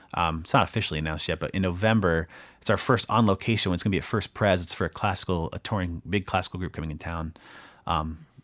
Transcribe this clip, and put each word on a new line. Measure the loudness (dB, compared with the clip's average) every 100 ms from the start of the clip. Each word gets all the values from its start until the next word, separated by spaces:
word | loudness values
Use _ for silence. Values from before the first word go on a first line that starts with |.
| -8
Um, | -2 0 -2
it's | 2
not | 2 4
officially | 0 -2 -2
announced | -2 -2 -2
yet, | -2
but | -4
in | -2
November, | -2 2 4 4 4 2 0 -8 -20 -4
it's | 0
our | 2
first | 2 2 2
on | 4 4
location | 2 0 0 0
one. |
It's | 0
gonna | 0
be | 0
at |
First | 0 -2 -2
Pres. | 2 4 4
It's | 2
for | -2
a | -4
classical, | -2 -2 0 0 -2 -2
a | -6
touring, | -4 -2 -2 -6 -4
big | -4
classical | 0 -2 -2 -6
group | -8
coming | -6 -8
in | -8
town. | -8 -6 -6 -10 -20 -20 -20 -10 -2
Um, | -2 -2 -8 -16 -20